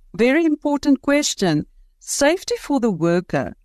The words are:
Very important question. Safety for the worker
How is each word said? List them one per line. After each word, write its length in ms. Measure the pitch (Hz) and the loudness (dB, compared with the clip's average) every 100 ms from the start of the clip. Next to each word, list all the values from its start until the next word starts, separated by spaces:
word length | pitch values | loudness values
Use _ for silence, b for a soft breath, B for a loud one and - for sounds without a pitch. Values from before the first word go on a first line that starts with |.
| - 175 | -20 0
Very 280 | 240 285 | 2 2
important 600 | 330 294 294 285 294 269 | 2 0 -2 -2 2 0
question. 640 | - 285 294 - 185 151 - _ _ _ | 2 0 0 -2 0 0 -4 _ _ _
Safety 560 | - - 285 359 - 480 | -10 0 2 0 -4 -8
for 200 | - 277 | -2 0
the 100 | 233 | 0
worker 640 | 170 170 175 185 147 104 - | 0 0 0 0 -4 -4 -12